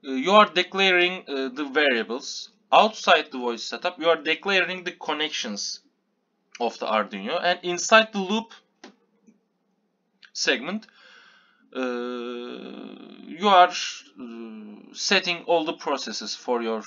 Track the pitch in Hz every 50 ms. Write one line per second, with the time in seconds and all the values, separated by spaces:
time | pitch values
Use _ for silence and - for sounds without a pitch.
0 | - 139 131 131 131 170 202 214 208 202 156 175 180 - 202 190 196 190 180 180
1 | 175 180 185 185 - - 143 135 135 135 123 139 151 139 131 151 151 143 127 117
2 | 107 98 113 135 - - - - - - _ _ _ _ - 160 202 214 214 -
3 | - - 180 160 151 - - 131 123 120 117 107 - - - 113 - 180 - 131
4 | 151 170 165 156 147 156 160 156 - 196 196 190 180 165 180 185 180 175 175 _
5 | - - 151 151 151 156 151 - - 120 104 101 - - - - _ _ _ _
6 | _ _ _ _ _ _ _ _ _ _ _ - 120 113 - - - - 107 110
7 | 104 98 214 202 - 117 151 175 - 175 180 185 - 175 175 175 - - 226 220
8 | 220 220 - 202 190 180 208 226 220 - - - _ _ _ _ - - _ _
9 | _ _ _ _ _ _ _ _ _ _ _ _ _ _ _ _ _ _ _ _
10 | _ _ _ _ - - _ - - 170 143 117 123 160 190 214 - _ _ _
11 | - - - - - - _ _ _ _ _ _ _ _ - 131 131 127 123 120
12 | 120 123 123 123 120 123 123 120 120 123 123 120 123 - - - - - - -
13 | - - - - - - 147 160 190 208 196 180 180 180 - - - - - -
14 | - - _ - 127 120 113 113 113 113 110 110 107 104 104 - - - - -
15 | - - 202 190 185 180 175 170 - - 170 165 156 165 160 - - 165 143 127
16 | - - 104 - 113 101 - - - - 123 120 117 113 113 110 104